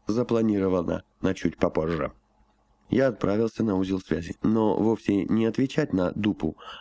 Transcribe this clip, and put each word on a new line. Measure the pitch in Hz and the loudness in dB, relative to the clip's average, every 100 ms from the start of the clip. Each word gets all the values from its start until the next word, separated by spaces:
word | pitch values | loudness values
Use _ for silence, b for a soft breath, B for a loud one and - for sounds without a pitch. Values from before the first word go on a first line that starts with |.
| - | -4
запланирована | 110 117 117 113 101 95 92 85 85 - _ | -2 0 2 2 2 2 0 0 -4 -8 _
на | 95 | -2
чуть | 92 85 - | 0 -2 0
попозже». | 87 80 80 80 65 - _ _ _ _ _ _ - | 0 0 -2 -2 -4 -8 _ _ _ _ _ _ -2
Я | 110 135 | 2 2
отправился | 104 92 104 113 - | 0 0 0 0 0
на | 110 92 | 0 0
узел | 95 95 | 0 -2
связи, | - 82 82 - | -2 -4 -6 -4
но | - 113 107 - | 0 2 2 2
вовсе | 107 107 - 101 - | 0 0 0 0 2
не | 110 113 | 0 0
отвечать | 113 131 - 151 | 0 -2 0 0
на | 92 87 | 0 0
дупу, | - 104 - 78 - B B | 0 -2 -2 -4 -6 B B